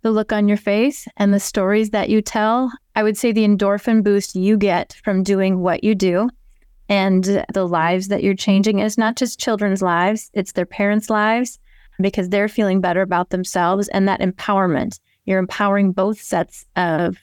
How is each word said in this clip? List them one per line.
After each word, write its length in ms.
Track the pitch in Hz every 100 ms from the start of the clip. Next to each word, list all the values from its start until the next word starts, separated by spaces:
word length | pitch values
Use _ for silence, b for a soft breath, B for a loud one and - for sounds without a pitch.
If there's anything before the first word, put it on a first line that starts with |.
the 100 | 220
look 220 | 214 214
on 160 | 214 202
your 80 | 208
face 500 | - 202 262 285 - -
and 180 | 202
the 60 | 202
stories 520 | - - 190 208 214
that 180 | 214 -
you 120 | 214
tell. 500 | 214 220 214 233 262 254 _ -
I 80 |
would 140 | 214 208
say 140 | 240
the 140 | 220 214
endorphin 580 | 202 196 202 - 220
boost 320 | 208 202 - 185
you 220 | 185 214
get 400 | 202 170 - -
from 200 | - 190
doing 360 | 190 196 190 185
what 240 | 180 170
you 120 | 208 208
do 340 | 190 175 240 - _ _ _ _ _
and 340 | 202 190 190 185 202 -
the 120 | 196 180
lives 440 | 170 165 185 190
that 140 | 202
you're 100 | 196
changing 460 | 190 - 196 202 208
is 180 | 220 214
not 180 | 220 240
just 240 | 247 -
children's 420 | - 214 208 190
lives, 480 | 185 170 180 214 -
it's 180 | 208 190
their 140 | - -
parents' 440 | - 202 214 214
lives, 500 | 214 214 226 247 - b b b b
because 300 | 190 196 180
they're 200 | 202 208
feeling 320 | - 208 190
better 200 | 185 175
about 280 | 190 175 180
themselves 580 | 185 185 190 175 190 208
and 180 | 196 190
that 120 | 190
empowerment. 800 | 190 180 - 196 185 143 - - _ _ -
You're 140 | 190
empowering 540 | 185 - 202 202 196
both 280 | 185 190 214
sets 440 | - 180 165 - - -
of 420 | 180 160 170 185